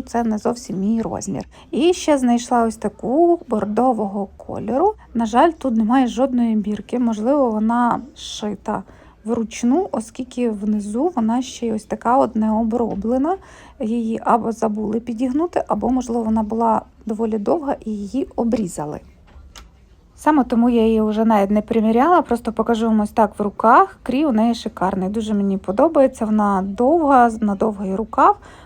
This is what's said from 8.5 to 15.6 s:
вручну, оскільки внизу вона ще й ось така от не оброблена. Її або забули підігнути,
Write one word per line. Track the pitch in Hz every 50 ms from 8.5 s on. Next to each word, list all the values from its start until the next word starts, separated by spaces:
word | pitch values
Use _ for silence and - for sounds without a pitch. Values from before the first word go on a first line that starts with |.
| 196 196 - 226 208 196 196 - - - - - - _ -
вручну, | 214 233 233 220 - - - 240 240 269 349 403 392
оскільки | - 226 220 - - - 254 - - 247 247 233
внизу | 214 196 214 214 208 208 202 208 208 240 302 359 349
вона | 240 220 220 233 254
ще | 254 - - - 233 226
й |
ось | 220 214 -
така | - 220 220 - 233 247 269
от | 262 220 -
не | 220 220 220
оброблена. | 214 220 233 220 226 233 233 202 190 202 202 220 247 262 277 330 381 381 - - - - - - - -
Її | 262 214 233 240 226 220 226 - -
або | - 220 226 208 233
забули | 220 - 226 220 208 214 214 208 214 233
підігнути, | 240 247 233 214 269 254 254 302 349 349 - -